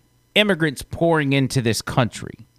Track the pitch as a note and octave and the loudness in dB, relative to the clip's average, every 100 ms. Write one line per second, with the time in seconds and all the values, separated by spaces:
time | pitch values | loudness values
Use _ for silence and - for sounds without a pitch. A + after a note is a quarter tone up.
0 | _ _ _ - G#3 F3 D#3 B2+ - - | _ _ _ 0 2 2 0 -2 -10 -2
1 | E3+ D#3+ C#3 C#3 C3 C3+ A#2 G#2+ - - | 0 2 2 2 2 0 0 -2 -2 0
2 | A2+ - - - - | -2 -4 -12 -16 -20